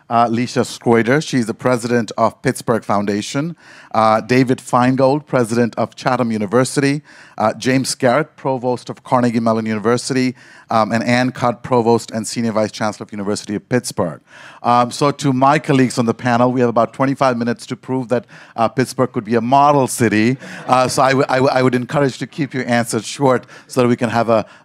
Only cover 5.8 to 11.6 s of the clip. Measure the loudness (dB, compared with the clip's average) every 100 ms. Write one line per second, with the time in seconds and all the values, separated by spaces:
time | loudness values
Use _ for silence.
5.8 | -6 -4 -2 0 0 -2 0 0 0 0
6.8 | -2 -2 -8 -20 -14 -2 -2 0 0 0
7.8 | -2 0 2 2 -2 -6 -6 -4 -4 -6
8.8 | -8 -14 -2 2 2 0 0 0 -2 -2
9.8 | 0 0 0 -2 -2 -4 -14 -18 -4 0
10.8 | 0 0 0 0 0 -2 -4 -4